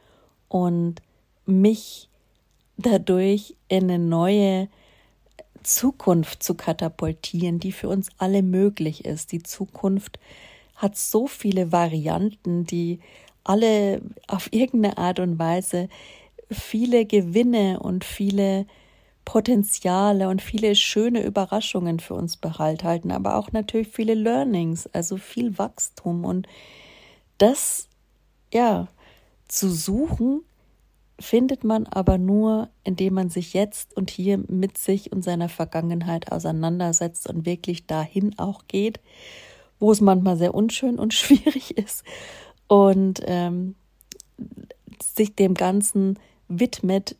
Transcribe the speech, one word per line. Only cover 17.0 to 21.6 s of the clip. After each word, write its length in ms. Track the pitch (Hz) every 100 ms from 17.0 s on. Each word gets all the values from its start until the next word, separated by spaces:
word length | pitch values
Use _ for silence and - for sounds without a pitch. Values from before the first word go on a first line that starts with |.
| 214
Gewinne 720 | 208 175 180 240 240 196 180
und 240 | - 185
viele 640 | - - 196 196 196 196 202 _ _ _ _ _
Potenziale 1040 | - 226 214 240 202 - 185 180 202 202 190
und 140 | 190
viele 320 | - 214 214
schöne 500 | 208 - 214 226 233
Überraschungen 760 | - 202 185 208